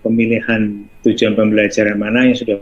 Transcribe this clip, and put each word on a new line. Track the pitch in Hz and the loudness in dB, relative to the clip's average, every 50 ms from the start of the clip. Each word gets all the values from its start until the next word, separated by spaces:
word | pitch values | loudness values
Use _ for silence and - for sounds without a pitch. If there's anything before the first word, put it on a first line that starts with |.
pemilihan | - 113 113 117 117 113 117 107 - - 113 110 107 104 104 101 101 - - - - | -4 -2 0 0 0 0 0 -2 -2 -2 -2 0 -2 -2 -4 -8 -14 -18 -20 -2 -2
tujuan | 117 107 - 117 107 104 | 0 0 2 0 0 2
pembelajaran | 110 107 107 107 107 104 101 - 110 107 104 104 104 | 2 0 2 2 2 0 0 0 0 0 0 0 -2
mana | 104 107 117 123 127 | -4 -2 0 2 2
yang | 127 120 - | 2 2 0
sudah | 120 113 104 101 | -2 -4 -4 -4